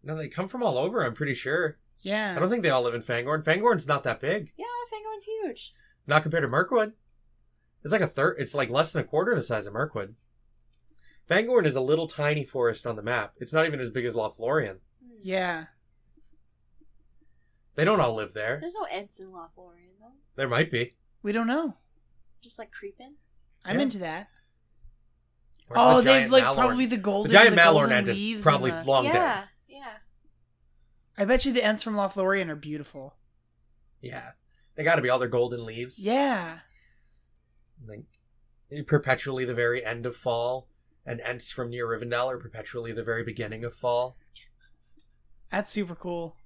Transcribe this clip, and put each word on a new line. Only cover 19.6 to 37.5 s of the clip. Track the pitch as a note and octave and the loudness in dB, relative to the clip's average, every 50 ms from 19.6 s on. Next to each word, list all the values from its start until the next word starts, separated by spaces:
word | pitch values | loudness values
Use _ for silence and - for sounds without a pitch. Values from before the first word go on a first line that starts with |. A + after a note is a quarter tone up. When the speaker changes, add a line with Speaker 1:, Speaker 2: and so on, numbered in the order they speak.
| F3+ F3+ E3+ F3 - _ _ _ | -20 -20 -20 _ -20 _ _ _
Speaker 3:
though. | - - _ _ _ _ _ | -20 -20 _ _ _ _ _
Speaker 1:
There | - C3+ B2 | -6 -4 0
might | A#2+ B2 C3 - | 2 2 2 2
be. | - A#2 A#2+ - _ _ _ _ _ _ - | 0 -2 -2 -4 _ _ _ _ _ _ -6
Speaker 2:
We | G3+ | -4
don't | G3+ A3+ A#3 A3+ | -2 -2 0 0
know. | B3+ D4+ E4 C#4+ F#3+ _ _ _ _ _ _ _ _ - - - - - | 0 0 -2 -4 -6 _ _ _ _ _ _ _ _ -20 -20 -20 -20 -20
Speaker 3:
Just, | - A#3+ - - | -18 -14 -14 -14
like, | A3+ A3 | -14 -16
creeping? | - - - G3+ G3 _ B3 C4+ D4 - _ _ _ _ - _ _ _ _ | -16 -16 -16 -16 -16 _ -20 -20 -20 -20 _ _ _ _ -20 _ _ _ _
Speaker 2:
I'm | F3+ G3+ C4 | -4 -2 0
Speaker 1:
Yeah. | C#4+ | 0
Speaker 2:
into | C4+ G#3+ G3 | 0 -2 -4
that. | F3+ E3 D#3 F3 G#3 _ _ _ _ _ _ _ _ _ _ _ - - - _ _ _ _ _ _ _ _ _ _ _ - - _ _ | -8 -8 -8 -8 -12 _ _ _ _ _ _ _ _ _ _ _ -20 -20 -20 _ _ _ _ _ _ _ _ _ _ _ -20 -20 _ _
Speaker 1:
Where's | - A#3 | 4 6
Speaker 2:
Oh, | A#3+ B3+ B3+ B3+ | 8 10 10 8
Speaker 1:
the | A3+ | 8
Speaker 2:
they've, | C4 C4+ C4+ A#3 A3 | 8 8 6 6 6
Speaker 1:
giant | |
Speaker 2:
like, | C4 C4 A#3 | 6 6 6
Speaker 1:
Malorn? | A#3+ - | 6 4
Speaker 2:
probably | - B3 B3+ B3 B3 C4 | 4 2 2 4 2 0
the | A#3 B3 A3 | 0 0 -2
golden, | F#3 G#3 G3 G3 G#3+ F3+ | 0 0 0 0 0 8
Speaker 1:
The | E3 G3+ | 10 10
giant | A3+ A#3 F#3 | 10 10 10
Speaker 2:
the | F3 | 8
Speaker 1:
Malorn | E3+ E3+ D#3+ | 8 8 8
Speaker 2:
golden | D3+ C#3+ A#2+ B2 | 8 6 6 4
Speaker 1:
Ent | B2 - F#2+ | 2 2 2
is | - - | -2 -2
Speaker 2:
leaves | G3+ A3 A3+ G#3+ - | -2 -4 -6 2 4
Speaker 1:
probably | D#3 D3 - B2+ C3 | 4 4 4 2 -2
Speaker 2:
and | - - - | -2 -2 0
the | B2+ | 4
Speaker 1:
long | C3+ C3 B2 | 4 4 4
dead. | C#4+ E4 | 4 2
Speaker 3:
Yeah, | F4+ F4+ C#4+ A#3 G3 G3+ - _ _ _ _ | 2 2 2 0 -4 -6 -12 _ _ _ _
yeah. | F4+ C#4 C#4 B3 G#3+ G#3+ - - _ _ _ _ _ _ _ _ _ _ _ _ _ _ _ _ _ _ _ _ _ - | -20 -18 -16 -16 -18 -18 -20 -20 _ _ _ _ _ _ _ _ _ _ _ _ _ _ _ _ _ _ _ _ _ -4
Speaker 2:
I | G3+ | 2
bet | G3 B3+ B3+ B3+ | 2 2 2 2
you | C#4 A#3+ | 2 0
the | B3 A3 | 2 2
Ents | G#3+ A3 G#3+ | 2 0 0
from | - A3+ G#3+ | -4 -4 -2
Lothlorien | G#3 G3+ F#3+ F#3 G3 F#3+ F#3 G3 G3 F#3 E3 | -2 -2 -2 -2 -2 0 0 2 0 0 -4
are | D3+ | -6
beautiful. | D3+ D3 D3 D3+ D#3 C#3+ - - D3 C3 C#3 _ _ _ _ _ _ _ _ _ _ _ _ _ _ _ _ _ _ | -10 -10 -10 -10 -10 -12 -14 -18 -18 -18 -18 _ _ _ _ _ _ _ _ _ _ _ _ _ _ _ _ _ _
Speaker 1:
Yeah. | - B2+ - C3 A#2+ - - _ _ _ _ _ _ _ _ | -16 -14 -14 -14 -16 -16 -20 _ _ _ _ _ _ _ _
They | - D3+ | -4 0
gotta | D3+ E3+ D#3 | 2 2 2
be | B2 B2 | 2 2
all | B2 B2+ | 2 2
their | B2+ A#2+ | 0 0
golden | A2+ B2 A#2+ B2 B2 A#2+ A2+ | 0 0 0 0 -2 -8 -10
leaves. | A2+ A2 A2+ B2 C3 B2+ - | -12 -10 -10 -12 -12 -12 -8
Speaker 2:
Yeah. | G3 G3+ A#3 C4+ C#4+ C#4 B3 G3 F3 E3 D#3+ E3+ - _ _ _ _ _ _ _ _ _ _ _ _ _ _ _ _ _ | -4 0 0 2 2 0 0 -2 -4 -8 -12 -16 -20 _ _ _ _ _ _ _ _ _ _ _ _ _ _ _ _ _